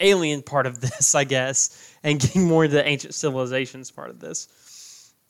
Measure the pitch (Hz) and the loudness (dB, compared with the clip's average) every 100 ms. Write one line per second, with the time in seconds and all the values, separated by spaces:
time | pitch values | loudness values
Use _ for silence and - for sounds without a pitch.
0 | 196 196 156 147 - 143 127 120 127 - | 2 4 2 -2 -2 -2 -2 -2 -6 -2
1 | - 151 139 131 131 135 - - - _ | 0 2 2 0 -2 -2 -4 -6 -20 _
2 | 151 147 127 185 175 160 156 147 143 143 | -2 0 2 2 4 4 4 4 2 -2
3 | - - 151 131 127 131 127 131 127 - | -6 -6 -4 -2 -4 -4 -4 -10 -20 -16
4 | - - 156 165 - _ - - - - | -18 -16 -12 -12 -12 _ -20 -20 -20 -20
5 | - _ _ | -20 _ _